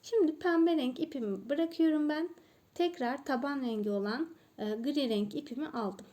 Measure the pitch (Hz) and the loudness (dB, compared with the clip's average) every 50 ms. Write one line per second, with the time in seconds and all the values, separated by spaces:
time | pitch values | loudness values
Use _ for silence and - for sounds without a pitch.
0 | - - 466 453 370 302 311 - - 359 339 330 330 339 339 311 254 254 254 - | -6 2 4 4 4 4 2 0 0 2 4 6 4 4 4 2 2 0 -2 -2
1 | 320 311 - 269 226 208 196 190 196 233 285 302 330 330 330 - 320 320 302 302 | -6 -4 -4 -4 -4 -2 -4 -4 -2 -2 0 0 0 -2 2 2 4 4 4 4
2 | 302 294 302 311 330 349 - - - _ _ _ _ _ _ - 349 349 349 - | 2 2 0 0 -2 -4 -6 -12 -20 _ _ _ _ _ _ 0 0 0 0 -2
3 | 247 240 254 277 - - 269 240 262 285 285 277 254 240 226 214 208 214 202 202 | -2 -2 -2 -4 -2 -2 -2 0 0 -2 -2 -2 -2 -2 -2 -2 0 0 0 0
4 | 196 208 220 262 330 320 - - - _ _ - 214 208 214 226 233 285 285 294 | 0 0 -2 -2 -4 -6 -6 -20 -20 _ _ -6 -4 -4 -4 -2 -2 0 0 2
5 | 277 233 220 202 208 208 - 294 294 - 240 247 311 311 - 240 220 196 190 - | 2 2 2 0 0 0 -4 -8 -8 -6 -8 -6 -6 -4 -4 -2 -4 -4 -4 -6
6 | - - | -16 -20